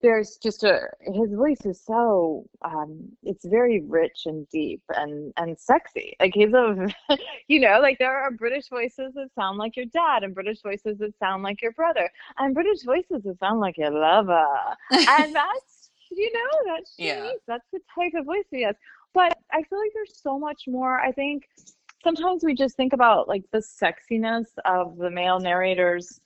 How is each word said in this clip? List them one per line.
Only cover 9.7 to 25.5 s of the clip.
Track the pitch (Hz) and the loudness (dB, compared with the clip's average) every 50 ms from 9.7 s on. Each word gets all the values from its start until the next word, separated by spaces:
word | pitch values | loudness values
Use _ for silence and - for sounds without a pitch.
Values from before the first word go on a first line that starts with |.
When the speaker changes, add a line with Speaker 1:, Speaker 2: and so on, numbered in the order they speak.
| 233 | -6
Speaker 1:
your | - 254 233 | -8 -10 -4
dad | _ 330 339 320 285 233 196 | _ 0 2 2 2 0 0
and | 196 190 | -2 -8
British | 190 190 202 220 220 | -8 -8 -8 -8 -8
voices | _ 208 196 208 _ 220 214 202 | _ -8 -8 -6 _ -8 -6 -6
that | 208 214 208 _ | -6 -8 -6 _
sound | 214 190 190 190 | -4 -4 -2 -2
like | 196 196 208 208 - | -4 -6 -6 -4 -6
your | 226 | -6
brother | 226 - 320 339 330 262 262 - _ - - - - - | -2 0 0 0 2 0 0 -2 _ -10 -20 -20 -6 -4
and | 262 277 269 | -2 -2 0
British | 277 339 392 427 - - | 0 0 0 0 -2 0
voices | 247 254 339 370 _ 370 254 196 | -2 -2 -2 0 _ -6 -8 -6
that | 202 185 180 | -8 -8 -4
sound | - 190 214 226 | -2 -2 0 0
like | 208 190 170 - | 0 -2 -2 -2
your | 151 151 | -4 -2
lover. | 147 151 156 156 175 208 214 190 175 165 156 147 143 117 98 - - - - - | 0 2 2 4 4 4 4 4 4 2 4 2 0 -2 -4 -6 -8 -10 -6 2
Speaker 2:
<laughs> | 254 302 320 240 | 2 4 6 8
Speaker 1:
And | 269 311 311 302 302 | 6 6 6 2 0
that's, | 320 285 359 427 523 - _ _ _ _ _ _ _ _ _ | -2 0 0 -2 -6 -8 _ _ _ _ _ _ _ _ _
you | 370 349 403 466 | -4 -4 -2 -2
know, | 453 466 466 523 605 640 539 392 330 | -2 -4 -4 0 0 0 0 0 -4
that's | 330 392 - - - | -6 -8 -12 -14 -8
Speaker 2:
Yeah. | 339 330 294 | -6 -4 -4
Speaker 1:
Shanice. | 415 415 440 523 453 _ - | -4 -6 -8 -8 -10 _ -8
That's | 233 247 _ _ - | -8 -8 _ _ -12
the | 381 _ _ - | -12 _ _ -6
type | - 349 349 311 | -4 -4 -2 -2
of | 339 285 | -4 -6
voice | 277 330 415 403 _ | -4 -4 -4 -4 _
he | - 262 240 | -6 -2 -2
has. | 208 208 _ _ - - - _ _ _ | -2 -2 _ _ -20 -20 -20 _ _ _
But | 370 359 339 330 _ _ _ | 4 4 4 2 _ _ _
I | - 311 320 | -4 -4 -4
feel | _ - 392 | _ -6 -4
like | 427 427 427 | -4 -4 -4
there's | 440 427 403 _ - | -6 -10 -10 _ -10
so | _ 285 269 277 | _ -6 -6 -4
much | 294 302 294 _ - - | -6 -8 -10 _ -10 -8
more. | 247 254 262 254 254 254 | -6 -4 -2 -2 -2 0
I | - 269 | 0 -2
think | 262 277 277 285 294 285 - _ _ _ _ - _ _ _ _ - _ _ | -2 -2 -4 -4 -4 -6 -10 _ _ _ _ -20 _ _ _ _ -20 _ _
sometimes | 349 330 320 320 359 370 339 330 | -2 -2 0 -2 -2 -2 0 0
we | 320 285 | 0 0
just | 247 269 262 - - | 2 0 -2 0 -2
think | 262 262 262 | -2 0 2
about, | 254 247 233 220 175 - - | 4 6 6 6 4 2 0
like, | 196 202 190 _ | -2 -4 -4 _
the | - 220 214 | -4 -4 -4
sexiness | - - - - 170 170 - _ _ 233 226 220 226 226 233 233 - _ - - | -4 -8 -2 -2 -2 -2 -2 _ _ -4 -2 -2 0 -2 -4 -4 -6 _ -4 -2
of | 180 185 185 180 175 165 170 | 0 0 0 0 -2 -6 -6
the | 175 180 | -6 -6
male | 175 180 180 180 185 185 | -4 -2 0 2 2 2
narrator's | 185 180 | 2 0